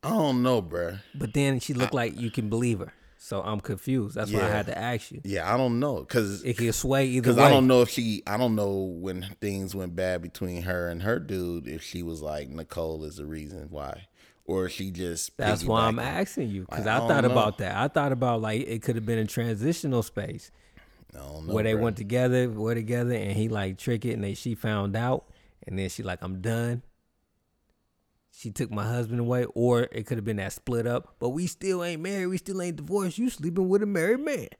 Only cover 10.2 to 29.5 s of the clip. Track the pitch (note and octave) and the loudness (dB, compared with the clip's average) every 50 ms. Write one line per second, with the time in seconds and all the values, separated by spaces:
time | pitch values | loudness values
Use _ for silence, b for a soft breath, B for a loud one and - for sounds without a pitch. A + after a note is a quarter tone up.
10.2 | E2+ E2+ - - G2 F#2 F2 F2 E2+ F2+ F2+ F2 F2 E2+ E2+ E2+ F2 G#2 A#2+ - | -4 -8 -8 -6 -6 -4 -4 -4 -2 -2 -2 -2 -2 -2 -4 -4 -2 0 0 -2
11.2 | E2 C#2+ G2+ F#2 F2+ F2 E2+ E2+ D2+ B1 D2 E2 - - - F2 F2 E2+ E2 D#2 | -2 -4 -4 -2 -2 -2 -4 -4 -6 -8 -10 -10 -10 -8 -8 -6 -6 -6 -6 -6
12.2 | D2 D2+ D2+ D2+ D2 C2 C#2 D#2+ D#2+ - - - E2 D#2+ D#2+ D#2 D#2 D2+ D2+ D2+ | -6 -6 -6 -6 -6 -8 -10 -10 -10 -10 -6 -4 -4 -4 -4 -6 -8 -10 -10 -10
13.2 | D2 D2+ D#2 D#2+ D2+ D2+ F#2 E2+ D2+ D#2 D#2 D2+ C#2+ C2+ - - F#2+ _ b b | -10 -10 -8 -8 -10 -10 -10 -12 -12 -10 -10 -10 -8 -8 -10 -12 -14 _ b b
14.2 | b b b b b - E2+ F#2+ F#2 F2+ - - G2 G2 F2+ E2+ F#2 F2 E2+ E2 | b b b b b -4 -2 0 0 -2 -4 -6 -6 -6 -6 -4 -4 -4 -4 -4
15.2 | - - _ - G#2+ G#2 G#2+ - - A2 A2 A2+ A2+ A2+ A2+ A#2 A#2 C3 D3 - | -6 -8 _ -4 0 0 0 0 0 2 2 4 4 4 2 0 -2 -4 -2 -2
16.2 | D3+ - - - D3 A2+ G2+ G2 F#2 - - D#2 - G#2+ A2 B2+ - A#2 D#3+ C#3+ | -2 -2 -2 -4 -4 -2 -2 -4 -6 -6 -6 -2 0 2 2 2 4 4 4 4
17.2 | B2 B2 B2+ B2 G#2+ G#2+ G#2 - G2+ F#2 - G2 A#2 D3 - D#3 C#3+ C#3+ C3+ A#2+ | 4 4 6 6 4 4 2 -2 -4 -4 0 0 0 2 2 2 2 2 0 2
18.2 | C3 B2 A#2+ A2+ A2 G#2+ G#2+ A2+ C#3 - A2+ A2+ - - B2 A2+ A2 G#2+ A#2 A2+ | 2 2 2 0 0 -2 -2 -2 -2 -2 -4 -4 -2 -2 -2 -2 0 0 0 0
19.2 | A2 G#2 - - A#2 A#2 A2+ G2+ A2+ D3+ E3+ E3+ - D3+ C3 A#2+ D#3+ - - - | 0 0 -2 -2 -2 -2 -2 0 0 0 0 0 0 0 2 2 0 0 -4 -8
20.2 | G#2 D#3 D#3 D#3+ - - b b b b b b b b b b b _ - C2+ | -6 -6 -8 -10 -12 -16 b b b b b b b b b b b _ -18 -16
21.2 | C#2 C#2 D2 D#2 D#2+ E2 G2+ A2 G#2+ A2 A2 G#2+ A2+ A#2 G#2+ G#2 G#2+ G2+ A#2 B2 | -14 -12 -12 -10 -6 -2 0 2 2 4 4 4 2 2 0 -2 -4 0 2 4
22.2 | B2+ B2+ B2+ B2+ B2+ B2 A2 G#2+ G#2+ A2+ A#2 A#2 A2 G#2+ A#2+ A#2+ A#2+ B2 B2 A2+ | 4 6 6 4 4 2 0 -2 0 0 0 0 0 0 0 0 2 0 0 0
23.2 | G2+ G2+ G2 G#2 G#2+ A2+ A2 G#2 G2 F#2+ F#2+ - - - A#2+ A2+ G#2+ B2 A#2 A2+ | 0 0 2 2 2 2 0 0 -2 -2 -4 -4 -2 0 0 0 0 -2 -2 -2
24.2 | G2+ G2+ G2 - - A#2+ A2+ - - A2+ G#2+ G#2 G2+ G2+ G2 A2+ A#2 B2 B2+ - | -2 -4 -4 -4 -4 -4 -6 -2 -2 -2 0 0 0 0 0 0 0 0 0 0
25.2 | - - b b b b b b - - F#2+ F#2+ F#2+ F2+ - - A2 F#2+ F2+ F2 | -2 -10 b b b b b b -12 -8 -4 -4 -4 -4 -6 -6 -6 -6 -6 -6
26.2 | - F2+ F#2+ F#2 F#2 A2+ A#2 A#2 A#2 A#2 A#2+ B2 - - _ _ _ _ _ _ | -6 -8 -8 -4 -2 -2 0 0 0 -2 -2 -4 -6 -10 _ _ _ _ _ _
27.2 | _ _ _ _ _ _ _ _ _ _ _ _ _ _ _ _ _ _ _ _ | _ _ _ _ _ _ _ _ _ _ _ _ _ _ _ _ _ _ _ _
28.2 | _ _ _ - - A#2 G2+ - C3+ A2 A2 G#2 G#2 A2 A#2 B2 A#2+ G#2+ A#2 A#2+ | _ _ _ -12 -12 -10 -4 -4 -4 -4 -2 -2 -2 0 0 0 -2 -2 0 0
29.2 | A#2+ A#2 B2 B2 B2 - | 0 2 2 2 0 0